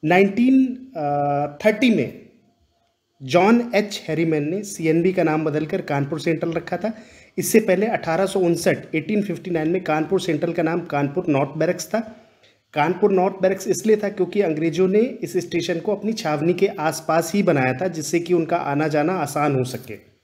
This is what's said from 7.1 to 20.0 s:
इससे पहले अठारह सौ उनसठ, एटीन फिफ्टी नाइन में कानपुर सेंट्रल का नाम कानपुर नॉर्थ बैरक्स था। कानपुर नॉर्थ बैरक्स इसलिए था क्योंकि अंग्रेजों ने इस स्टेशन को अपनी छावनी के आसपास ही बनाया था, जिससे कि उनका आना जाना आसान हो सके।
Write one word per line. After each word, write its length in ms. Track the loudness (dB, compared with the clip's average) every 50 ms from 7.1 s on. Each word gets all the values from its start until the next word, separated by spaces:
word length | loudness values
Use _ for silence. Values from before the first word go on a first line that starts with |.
| -20 -20 -20 _ _ -6
इससे 220 | -6 2 2 2
पहले 260 | 4 4 2 2 2
अठारह 400 | 0 -2 -4 -2 -2 0 0 0
सौ 140 | 0 0 0
उनसठ, 540 | 2 2 0 2 2 0 0 0 -4 -6 -6
एटीन 280 | -6 -4 -2 -2 -2 -2
फिफ्टी 280 | -2 -6 -8 -6 -4
नाइन 180 | -4 -2 0 0
में 160 | -2 -2 -2
कानपुर 360 | -2 -2 -2 0 0 -2 -2
सेंट्रल 320 | 0 -2 -2 -2 -2 -2 -2
का 100 | -2 -2
नाम 180 | 0 -2 -2
कानपुर 440 | -4 -4 -2 -2 -2 -2 -2 -4 -2 0
नॉर्थ 220 | 0 0 0 -2
बैरक्स 360 | -2 -2 -2 -2 -2 -4 -6
था। 440 | -4 -4 -4 -4 -4 -12 -20 -20 _ _ _ _ _ _ _ _ _ -2
कानपुर 400 | 0 0 0 2 2 2 2 4
नॉर्थ 240 | 4 2 2 0 0 0
बैरक्स 260 | 0 0 0 -2 -2
इसलिए 280 | -4 -2 2 2 2
था 120 | 2 2 -4
क्योंकि 320 | -2 -2 -4 -2 0 0
अंग्रेजों 480 | 0 0 0 0 -2 -2 0 2 2 2
ने 100 | 4 2
इस 380 | 2 2 -2 -6 -10 -4 -4
स्टेशन 440 | -4 -4 -2 -4 -4 -2 -2 -4 -4
को 160 | -2 -4 -4
अपनी 160 | -2 -2 -4 -4
छावनी 420 | -4 -2 -2 -2 0 0 0 2
के 120 | 2 2
आसपास 680 | 0 0 0 -2 -2 -2 -4 -2 0 2 2 2 2 0
ही 80 | 2 2
बनाया 300 | 4 4 4 4 2 0
था, 160 | 0 -2 -4
जिससे 320 | -4 -4 -8 -2 -2 -2
कि 140 | 0 2 2
उनका 220 | 0 2 0 0
आना 320 | -2 0 0 0 0 0 2
जाना 240 | 2 2 2 2 0
आसान 420 | -2 -4 -4 -2 0 0 2 2
हो 100 | 0 -2
सके। 320 | -2 -4 -10 -12 -12 -18 -18